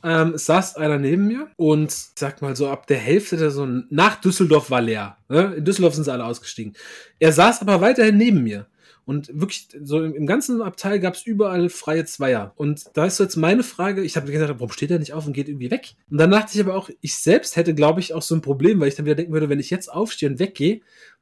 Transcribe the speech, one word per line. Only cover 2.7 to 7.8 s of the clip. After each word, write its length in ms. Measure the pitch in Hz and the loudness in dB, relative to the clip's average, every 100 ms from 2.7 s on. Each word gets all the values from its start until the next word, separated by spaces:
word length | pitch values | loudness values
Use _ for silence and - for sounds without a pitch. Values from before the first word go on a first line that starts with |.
| 139 - | -4 -2
der 100 | 135 | -2
Hälfte 380 | 113 180 202 175 | 2 0 0 -2
der 160 | 156 | -2
so, 120 | 139 135 | -2 -4
nach 500 | 123 123 147 202 208 | -6 -4 2 2 2
Düsseldorf 480 | 185 180 180 151 - | -2 2 4 4 4
war 100 | 127 | 0
leer, 380 | 117 107 104 - _ | 0 -4 -6 -14 _
ne? 260 | 147 196 165 | 2 2 0
In 60 | |
Düsseldorf 300 | 151 196 175 | -2 4 2
sind 80 | 147 | 2
sie 80 | 143 | -4
alle 120 | 123 | -4
ausgestiegen. 500 | 120 120 - - 107 - - - - _ | -6 -8 -10 -12 -14 -14 -20 -20 -20 _
Er 120 | 160 | 4
saß 280 | 151 202 233 | 6 4 4
aber 200 | 202 190 | 2 4